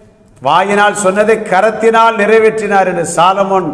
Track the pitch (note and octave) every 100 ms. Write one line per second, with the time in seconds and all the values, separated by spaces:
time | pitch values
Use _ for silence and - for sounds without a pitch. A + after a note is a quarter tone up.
0 | - _ _ - C3 E3 G3+ G3+ G#3 G3
1 | F#3 G3 G#3+ A3 - F3+ G#3+ G#3+ A3+ A3+
2 | A3+ G#3+ G3+ A3 A3 A3 G3+ G3 F#3 F3
3 | D#3+ - F3+ G3 F#3+ F#3+ D#3+